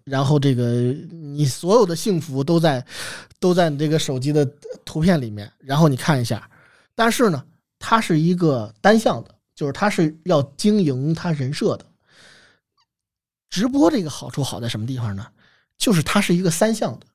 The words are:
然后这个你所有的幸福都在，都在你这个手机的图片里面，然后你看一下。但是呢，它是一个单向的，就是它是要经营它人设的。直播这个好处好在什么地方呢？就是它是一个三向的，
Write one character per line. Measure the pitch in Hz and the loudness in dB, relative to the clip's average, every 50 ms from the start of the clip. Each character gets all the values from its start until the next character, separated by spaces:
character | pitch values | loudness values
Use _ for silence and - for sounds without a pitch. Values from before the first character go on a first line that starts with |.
| _ | _
然 | - - - 120 | -4 -2 0 2
后 | 131 151 | 2 2
这 | 147 139 143 131 | 4 4 2 2
个 | 120 120 117 120 123 123 123 135 165 180 165 | 2 0 0 0 0 0 -2 -2 -4 -10 -14
你 | 170 165 156 143 143 147 151 | -16 -16 -14 -10 -4 -2 -2
所 | 135 - - - 175 202 | -2 -2 -2 0 2 4
有 | 247 214 | 4 4
的 | 175 170 | 2 0
幸 | 165 - 226 190 165 | -2 -2 -2 -2 -2
福 | - - 131 135 139 | -2 -4 -4 -4 0
都 | 151 170 170 | 0 2 2
在， | 160 160 139 156 - - - - - - - - - - _ _ | 2 2 0 -2 -4 -10 -14 -14 -12 -12 -14 -14 -18 -20 _ _
都 | - 185 180 | 0 2 2
在 | 180 175 160 | 2 2 0
你 | 147 | 0
这 | 139 156 | -2 -2
个 | 151 156 | 0 0
手 | 156 151 - 139 127 | 0 -2 -2 -4 -4
机 | 123 147 147 | -2 0 2
的 | 151 147 127 - _ - - - - _ | 2 0 0 -4 _ -16 -18 -18 -16 _
图 | - - 160 | -8 -4 0
片 | 156 190 180 151 | 2 2 2 2
里 | 123 113 | 0 -4
面， | 104 104 104 123 - _ | -10 -12 -14 -16 -20 _
然 | - 131 139 | -8 -4 2
后 | 151 165 | 4 4
你 | 151 135 | 4 2
看 | 123 - - 151 135 | 0 0 0 0 0
一 | 123 | 0
下。 | - 120 101 - - _ _ _ _ _ _ _ _ _ | -2 -4 -8 -8 -14 _ _ _ _ _ _ _ _ _
但 | - 226 233 | 0 0 0
是 | 226 - 247 208 | 2 2 2 2
呢， | 160 131 - - _ _ _ _ _ _ | 0 -2 -6 -12 _ _ _ _ _ _
它 | - - 226 226 | -2 0 0 0
是 | 220 - 165 156 | 2 2 2 2
一 | 156 170 180 | 2 2 2
个 | 175 175 160 135 120 107 104 - _ | 2 2 0 0 0 -4 -8 -10 _
单 | - 190 220 226 | 4 4 4 4
向 | - - 170 117 - | 4 0 -2 -2 -6
的， | - _ _ _ _ _ | -12 _ _ _ _ _
就 | - 156 | -8 -6
是 | 139 | -6
它 | 139 - 196 208 | -2 0 0 0
是 | 202 - 170 156 160 - _ | 2 2 2 0 0 -4 _
要 | 180 180 143 135 - - | 0 2 2 0 -2 -4
经 | - - 208 214 214 | -2 2 2 4 4
营 | 185 147 131 127 135 156 165 | 2 2 0 0 -2 -2 -2
它 | - - 175 | -2 -2 -4
人 | 160 139 131 131 147 | -2 -2 -4 -4 -4
设 | - - 180 117 | -2 -2 -2 -2
的。 | - - _ _ _ _ _ _ - - - - - _ _ _ _ _ _ _ _ _ _ _ _ _ _ _ _ _ _ _ _ _ _ | -4 -8 _ _ _ _ _ _ -20 -20 -20 -20 -20 _ _ _ _ _ _ _ _ _ _ _ _ _ _ _ _ _ _ _ _ _ _
直 | - 180 214 | -4 -2 -2
播 | 262 262 277 302 320 | 0 2 2 4 4
这 | 311 233 175 | 2 0 -2
个 | 151 | -4
好 | - - 127 131 | -8 -10 -12 -8
处 | - - 135 | -6 -4 -4
好 | - 110 95 | -4 -4 -6
在 | 117 | -6
什 | 117 - | -6 -6
么 | 110 107 | -6 -6
地 | 123 135 | -6 -6
方 | 123 117 107 101 | -4 -4 -6 -6
呢？ | 98 101 - _ _ _ _ _ _ _ _ _ | -8 -10 -14 _ _ _ _ _ _ _ _ _
就 | - - 262 202 | -2 0 2 2
是 | 160 143 | 2 2
它 | - - 208 | 2 0 0
是 | 196 - 175 | 2 2 0
一 | 175 | 0
个 | 190 175 | 0 -2
三 | 165 - 214 220 226 | 0 2 0 0 0
向 | 214 262 175 113 - | -2 -4 -6 -6 -10
的， | - _ | -16 _